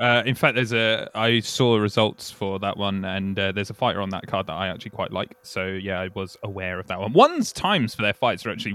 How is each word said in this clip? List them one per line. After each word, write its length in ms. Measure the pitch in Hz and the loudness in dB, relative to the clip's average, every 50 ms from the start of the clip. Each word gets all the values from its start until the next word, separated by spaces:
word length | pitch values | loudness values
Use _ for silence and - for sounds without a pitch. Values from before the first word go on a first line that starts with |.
Uh, 240 | 117 123 120 120 107 | 2 4 4 4 4
in 80 | 127 127 | 2 2
fact, 220 | - - 147 113 | 2 2 2 4
there's 160 | 123 127 110 | 2 0 2
a, 360 | 120 113 113 110 113 - - - - | 2 2 2 2 2 0 -2 -4 -4
I 240 | 107 113 117 117 117 | 0 2 4 4 2
saw 380 | 104 - - - 127 120 117 | 2 0 0 2 4 4 6
results 560 | 107 104 101 - 117 110 107 - - - - | 4 4 2 2 2 2 2 0 -4 -12 -16
for 260 | - - 104 98 98 95 | -10 -6 -4 -4 -4 -2
that 180 | 101 101 98 | -4 -4 -2
one, 280 | 101 101 98 98 98 95 | -2 -2 -2 -2 -2 -4
and, 340 | 92 92 95 95 98 98 98 | -4 -4 -4 -4 -2 -2 -2
uh, 140 | 98 98 | -2 0
there's 180 | 95 104 101 - | 0 -2 -4 -4
a 40 | 107 | -4
fighter 280 | - 127 120 87 98 | -2 0 0 0 0
on 80 | 101 95 | -2 -4
that 160 | 95 92 - | -6 -6 -6
card 220 | - - 95 95 - | -4 -4 -4 -2 -4
that 60 | 78 | -4
I 120 | 82 95 | -4 -4
actually 240 | 92 90 - - - | -4 -6 -8 -12 -12
quite 220 | - - 95 - | -8 -8 -6 -6
like. 240 | 95 92 - - - _ | -4 -6 -6 -8 -10 _
So 220 | - - - 98 92 95 | -20 -10 -8 -6 -4 -4
yeah, 320 | 98 95 95 98 95 90 | -6 -6 -6 -4 -4 -4
I 80 | 92 95 | -4 -6
was 240 | 92 98 95 90 - - | -6 -8 -8 -8 -10 -12
aware 380 | - 107 98 95 92 90 92 90 | -12 -10 -8 -8 -6 -6 -6 -6
of 80 | 92 - | -8 -8
that 100 | 92 92 | -6 -6
one. 140 | 98 107 | -4 4
One's 400 | 123 175 247 311 359 320 226 - | 6 8 8 8 6 2 -4 -4
times 420 | - - - 185 208 180 120 104 - | -4 -2 0 2 2 2 2 0 0
for 80 | - | 0
their 120 | 107 104 101 | 0 0 2
fights 300 | - - 120 101 - - | 2 2 0 0 0 -4
are 40 | 113 | -6
actually 240 | 101 - - 104 | -6 -4 -6 -6